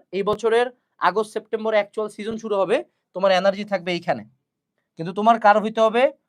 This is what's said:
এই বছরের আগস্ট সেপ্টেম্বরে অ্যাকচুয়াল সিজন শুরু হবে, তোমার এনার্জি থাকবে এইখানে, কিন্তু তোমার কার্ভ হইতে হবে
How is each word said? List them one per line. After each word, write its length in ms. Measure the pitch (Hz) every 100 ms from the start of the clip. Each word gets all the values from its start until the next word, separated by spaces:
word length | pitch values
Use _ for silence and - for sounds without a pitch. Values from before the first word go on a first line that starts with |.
| -
এই 100 | 185
বছরের 440 | 196 208 226 226 247 - _ -
আগস্ট 340 | 175 185 214
সেপ্টেম্বরে 440 | 220 214 220 220 214
অ্যাকচুয়াল 320 | 202 - 208
সিজন 280 | 214 208 226
শুরু 200 | 220 196
হবে, 280 | 180 262 - _ _
তোমার 180 | 180 196
এনার্জি 320 | 185 196 196
থাকবে 280 | 208 196 175
এইখানে, 320 | 175 175 127 104 _ _ _ _ _ _ -
কিন্তু 160 | 165
তোমার 280 | 190 214 233
কার্ভ 220 | 214 208
হইতে 180 | 214 220
হবে 320 | 220 226 277 -